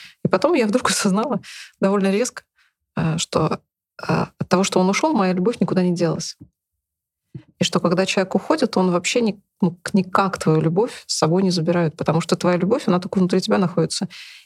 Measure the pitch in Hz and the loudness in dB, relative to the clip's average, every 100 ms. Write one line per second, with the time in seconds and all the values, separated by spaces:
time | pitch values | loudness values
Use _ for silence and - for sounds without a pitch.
0 | - _ - 185 294 330 214 247 - - | -20 _ 0 2 2 2 2 2 0 0
1 | 208 190 262 208 - - - - 196 202 | 0 0 0 -4 -8 -18 -16 -2 0 2
2 | 190 202 254 - - _ _ _ _ - | 2 0 -2 -6 -20 _ _ _ _ -4
3 | 165 160 - - 156 - _ _ _ - | -2 -2 -2 0 0 -2 _ _ _ -12
4 | - 165 - - - 180 196 190 185 202 | -4 -2 -2 -6 -6 -2 -2 0 0 0
5 | 311 269 185 180 185 240 190 185 180 170 | 0 0 0 0 -2 -2 -2 0 0 0
6 | 165 165 - - - _ _ _ _ _ | -2 -4 -8 -14 -20 _ _ _ _ _
7 | _ _ _ - - - 175 180 175 175 | _ _ _ -20 -12 -4 -2 0 0 0
8 | 190 - 190 196 - 311 240 - 185 175 | 0 0 0 0 0 0 0 0 2 0
9 | - 247 226 196 _ - 170 170 - 196 | 0 0 0 -2 _ -2 -2 -2 -2 0
10 | 185 - 196 - - 156 156 170 254 - | 2 2 0 0 2 2 2 0 -2 -4
11 | - - 160 180 190 175 160 175 165 - | -8 -2 2 2 2 0 0 0 0 -2
12 | - 160 - - 175 175 185 262 - 180 | 0 2 2 0 2 2 2 0 2 0
13 | 185 196 180 190 180 208 185 - 160 - | 0 0 2 2 2 2 2 0 -2 -2
14 | 190 - - - | -8 -10 -18 -20